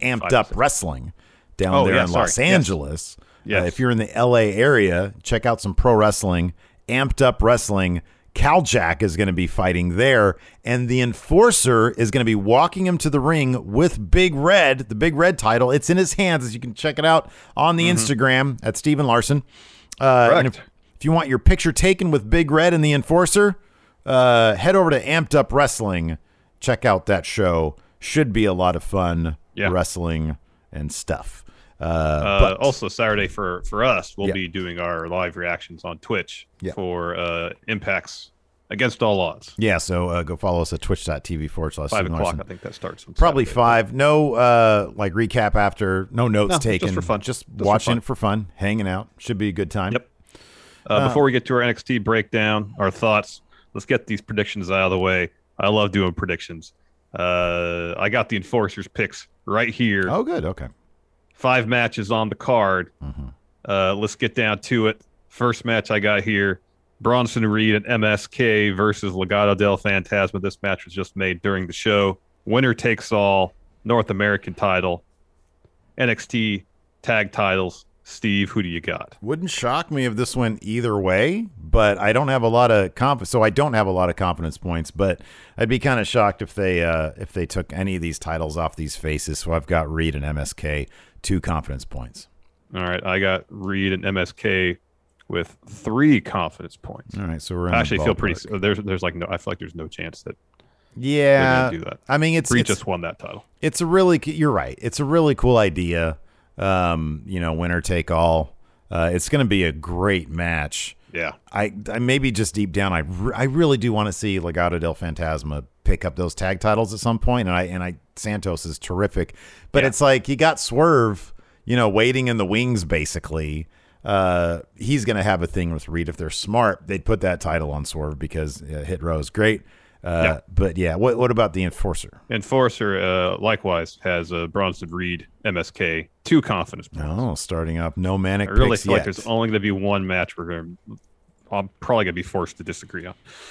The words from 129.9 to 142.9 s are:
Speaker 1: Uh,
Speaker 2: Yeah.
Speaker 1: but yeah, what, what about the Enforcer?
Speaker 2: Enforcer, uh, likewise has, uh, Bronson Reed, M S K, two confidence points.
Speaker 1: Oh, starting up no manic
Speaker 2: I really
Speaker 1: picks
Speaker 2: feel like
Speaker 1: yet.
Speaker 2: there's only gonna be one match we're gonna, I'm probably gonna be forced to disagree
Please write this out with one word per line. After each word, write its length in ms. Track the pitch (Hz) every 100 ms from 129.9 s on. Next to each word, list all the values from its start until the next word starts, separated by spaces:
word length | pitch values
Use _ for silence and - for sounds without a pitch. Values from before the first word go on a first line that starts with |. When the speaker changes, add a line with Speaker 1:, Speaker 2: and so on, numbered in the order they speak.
| _
Speaker 1:
Uh, 180 | 90 85
Speaker 2:
Yeah. 160 | 80 78 -
Speaker 1:
but 240 | 87 95 85
yeah, 160 | 85
what, 240 | 82 123 117
what 140 | 123
about 220 | 117 107
the 100 | 90
Enforcer? 560 | 90 - 98 82 - - -
Speaker 2:
Enforcer, 680 | 113 - 135 127 - 104 95
uh, 360 | 92 92 90 92
likewise 600 | 104 107 98 85 82 -
has, 300 | 92 87 82
uh, 140 | 85 85
Bronson 440 | 98 95 85 82
Reed, 360 | 87 90 85 - _
M 120 | 110 90
S 160 | 80
K, 360 | - 90 80 78 _
two 180 | - 160
confidence 460 | - 98 82 90 -
points. 220 | 76 73
Speaker 1:
Oh, 240 | 90 123
starting 440 | 80 - 82 82 82
up 180 | 82 -
no 200 | 92 95
manic 320 | 95 98 98
Speaker 2:
I 40 |
really 180 | 104 127
Speaker 1:
picks 140 | 110
Speaker 2:
feel 80 | 101
like 80 | 95
Speaker 1:
yet. 40 |
Speaker 2:
there's 220 | 98 98 113
only 220 | 113 113
gonna 100 | 107
be 140 | 104
one 340 | 95 101 101 92
match 300 | 92 85 -
we're 80 |
gonna, 540 | 85 85 82 87 - 107 _ _ _ _ -
I'm 180 | 101 98 _
probably 240 | - 117
gonna 80 | 95
be 100 | 87
forced 360 | - 95 85 -
to 40 |
disagree 440 | 85 82 -